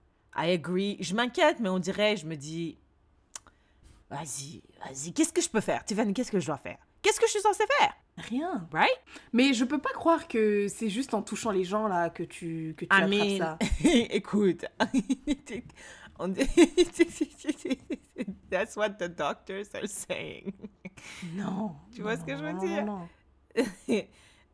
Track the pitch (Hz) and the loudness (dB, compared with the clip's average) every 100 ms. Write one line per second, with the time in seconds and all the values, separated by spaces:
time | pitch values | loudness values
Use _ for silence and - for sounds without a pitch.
0 | _ _ _ - 160 180 147 185 202 - | _ _ _ -2 0 0 0 0 0 -2
1 | 160 214 247 - 302 320 196 185 175 196 | -2 -2 0 4 4 4 0 0 0 2
2 | 214 190 156 151 151 165 165 - _ _ | 2 2 -4 -8 -8 -6 -8 -10 _ _
3 | _ _ _ - - _ _ _ - - | _ _ _ -18 -18 _ _ _ -20 -20
4 | - 139 160 139 139 113 - - 92 135 | -14 -10 -8 -10 -10 -14 -20 -18 -14 -10
5 | 160 269 320 359 - 214 - 131 - 208 | -4 0 2 2 0 0 0 -2 -2 0
6 | 214 190 247 190 143 139 - - _ _ | 0 0 0 -2 -2 -4 -8 -16 _ _
7 | 415 - 453 415 415 392 427 571 - - | 0 4 2 4 2 2 2 4 2 0
8 | _ - - 247 349 269 165 156 220 508 | _ -16 -6 -4 -2 -4 -4 2 4 2
9 | - - - 226 277 233 254 294 - - | -6 -20 -2 4 4 4 2 0 -2 0
10 | 330 330 - 226 214 208 202 - 220 214 | 2 2 2 2 4 4 0 -2 -2 -2
11 | 269 - - 208 233 190 180 214 220 175 | -2 -4 -4 -6 -2 0 0 0 0 0
12 | 170 175 165 - 170 165 160 156 170 190 | -2 -4 -10 -8 -8 -6 -6 -6 2 4
13 | 190 202 202 196 160 160 196 - 277 262 | 6 4 2 0 -2 -2 -2 4 6 6
14 | 220 202 - 208 196 - - - 226 262 | 4 -2 0 2 2 2 -2 -2 0 0
15 | - 262 294 - - 240 - - - - | 0 -2 -2 -4 -6 -12 -12 -18 -20 -20
16 | - - 185 190 269 339 320 - - - | -18 -8 -4 0 4 6 6 6 2 4
17 | 330 - 311 - 294 - - 262 - 302 | 2 0 -6 -6 -8 -6 -4 -6 -6 -12
18 | _ - 202 185 - 185 240 214 214 202 | _ -10 -10 -10 -4 -4 -2 -2 -2 -2
19 | 175 165 147 - - 190 208 - - - | -8 -4 -4 -4 -8 -10 -10 -10 -8 -8
20 | - - - - 202 - 202 _ 190 - | -8 -8 -8 -12 -12 -12 -14 _ -20 -18
21 | - - 170 180 196 190 214 147 - - | -18 -14 -10 -8 -6 -4 -6 -8 -16 -8
22 | 214 226 - 277 302 - 185 - 208 196 | -4 -4 -6 -8 -6 -4 -2 -2 -4 -6
23 | 170 _ _ _ _ - 262 - - 220 | -12 _ _ _ _ -2 -2 -4 -2 -2
24 | - _ - _ _ | -2 _ -20 _ _